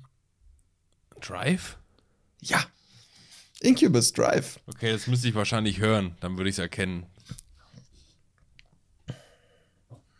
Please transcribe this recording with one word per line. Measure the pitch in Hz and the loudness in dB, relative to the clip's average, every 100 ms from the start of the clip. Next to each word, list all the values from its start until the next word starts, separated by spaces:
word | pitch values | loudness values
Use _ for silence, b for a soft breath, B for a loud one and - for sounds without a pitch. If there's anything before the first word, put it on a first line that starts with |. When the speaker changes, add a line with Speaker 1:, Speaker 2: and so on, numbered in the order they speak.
| - _ _ _ - - _ _ _ _ _ - | -8 _ _ _ -20 -20 _ _ _ _ _ -18
Speaker 1:
Drive? | - 90 123 185 - - _ _ _ _ _ - | -12 -4 -2 -2 -4 -18 _ _ _ _ _ -14
Speaker 2:
Ja. | - - - b b b b b b b b - | -2 -2 -2 b b b b b b b b -2
Incubus | 254 254 208 120 120 | 4 6 6 4 2
Drive. | - - - 127 - - | 2 2 2 -2 -12 -16
Speaker 1:
Okay, | - 113 | -6 -2
das | 110 123 | -2 0
müsste | 123 123 | 0 0
ich | 107 | 0
wahrscheinlich | 101 113 107 92 | 0 0 0 0
hören, | 110 110 92 85 | 2 2 0 -6
dann | 90 92 | -8 -2
würde | 95 | -2
ich's | 95 | -2
erkennen. | 87 - 92 87 87 - - - - - - - - - _ _ _ _ _ _ - _ _ _ - B B B B B B B _ - _ _ | -6 -4 -4 -4 -10 -20 -18 -18 -18 -20 -20 -20 -20 -20 _ _ _ _ _ _ -20 _ _ _ -16 B B B B B B B _ -20 _ _